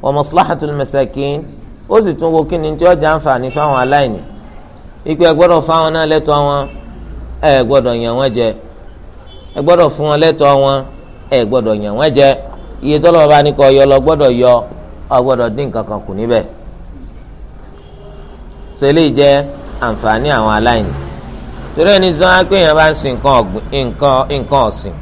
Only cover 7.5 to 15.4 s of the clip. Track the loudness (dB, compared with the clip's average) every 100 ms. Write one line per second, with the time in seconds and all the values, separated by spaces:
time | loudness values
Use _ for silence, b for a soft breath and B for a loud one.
7.5 | 2 4 2 0 -2 -4 -2 -2 0 -2
8.5 | -4 -14 -20 -20 -20 -20 -20 -20 -20 -14
9.5 | -6 2 4 4 0 -2 2 2 2 2
10.5 | 4 2 0 -4 -16 -20 -20 -4 -2 0
11.5 | 0 0 -2 -4 -2 0 4 4 2 -6
12.5 | -16 -16 -10 -2 2 4 4 6 6 4
13.5 | 4 4 6 6 4 2 2 2 2 4
14.5 | 2 0 -14 -18 -18 -2 0 0 0